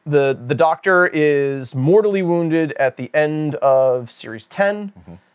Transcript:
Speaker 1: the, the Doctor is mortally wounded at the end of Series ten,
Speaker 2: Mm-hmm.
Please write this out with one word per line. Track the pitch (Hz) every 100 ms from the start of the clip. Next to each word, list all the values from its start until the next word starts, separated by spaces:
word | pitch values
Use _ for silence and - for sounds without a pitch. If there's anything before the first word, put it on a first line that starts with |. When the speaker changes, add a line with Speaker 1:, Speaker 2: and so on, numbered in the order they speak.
| -
Speaker 1:
the, | 147 139 135 123
the |
Doctor | 147 160 165 196 180 180
is | 160 151 143 139 139 127
mortally | 135 135 202 208 196
wounded | 180 170 170 160 156
at | - 135 -
the | 123
end | 151 151 151 151 139
of | 139 131 131 127 120
Series | - 120 113 -
ten, | - 202 208 202 190
Speaker 2:
Mm-hmm. | - 170 _